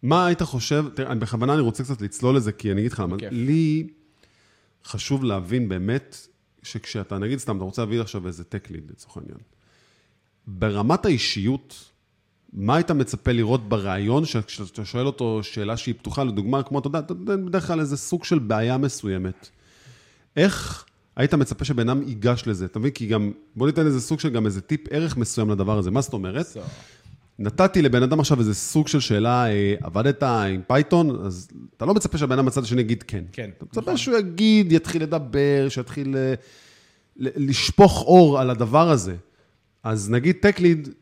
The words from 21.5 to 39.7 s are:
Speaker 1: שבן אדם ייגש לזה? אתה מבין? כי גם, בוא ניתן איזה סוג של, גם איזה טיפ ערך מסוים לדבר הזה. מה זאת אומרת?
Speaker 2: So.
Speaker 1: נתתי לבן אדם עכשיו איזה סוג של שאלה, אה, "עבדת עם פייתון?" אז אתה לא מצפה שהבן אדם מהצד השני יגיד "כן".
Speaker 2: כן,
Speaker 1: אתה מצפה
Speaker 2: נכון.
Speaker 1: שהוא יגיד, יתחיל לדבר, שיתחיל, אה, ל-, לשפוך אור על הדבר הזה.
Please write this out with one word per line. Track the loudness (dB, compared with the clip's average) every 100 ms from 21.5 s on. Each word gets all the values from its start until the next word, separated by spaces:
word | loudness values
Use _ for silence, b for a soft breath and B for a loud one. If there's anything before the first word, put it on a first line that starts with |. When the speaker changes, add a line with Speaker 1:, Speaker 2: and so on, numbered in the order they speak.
| -2 -4
Speaker 1:
שבן | 0 0
אדם | 0 -2
ייגש | -2 0 0 0
לזה? | -4 -4
אתה | -2
מבין? | -4
כי | -4 -2
גם, | 0 0 -4 -14 -2
בוא | 0
ניתן | 2 2
איזה | 2
סוג | -2 -2
של, | -2
גם | 0 0
איזה | -2
טיפ | -4 -4 -2
ערך | -4 -2 -2
מסוים | -4 0 0
לדבר | 0 0 0
הזה. | 0
מה | -2
זאת | -2
אומרת? | -6 -6 -6 -8
Speaker 2:
So. | -10 -14 B B B B -20 _ _
Speaker 1:
נתתי | -6 2 2 4
לבן | 4 4
אדם | 4 2
עכשיו | 2 4
איזה | 2
סוג | 0 -2 0 2
של | 0
שאלה, | 0 0 2 2 2
אה, | 2 0 -2
"עבדת | -2 0 0 0
עם | 0 0 0 -4 0
פייתון?" | 0 4 4 2 0 -6
אז | -8 -14 -20 -20 _
אתה | -2
לא |
מצפה | -2 -2 -2
שהבן | 0 2
אדם | 2
מהצד | 0
השני | -2 -2
יגיד | 0 -2
"כן". | -4 -10 -10
Speaker 2:
כן, | -14 -14 -14
Speaker 1:
אתה | -10
מצפה | -8
Speaker 2:
נכון. | -2 -2
Speaker 1:
שהוא | 0 0
יגיד, | 0 2 6 6 6
יתחיל | 4 2 -4
לדבר, | -2 -4 -2 0 2 2 0
שיתחיל, | -4 -8 -6 -4 -2
אה, | -2 -2 b b b b b b b -6
ל-, | -6 -2 -2
לשפוך | 0 -2 8 8 8
אור | 8 10 10 6
על | 2
הדבר | 2 2 4 6
הזה. | 4 0 -8 -12 _ _ _ _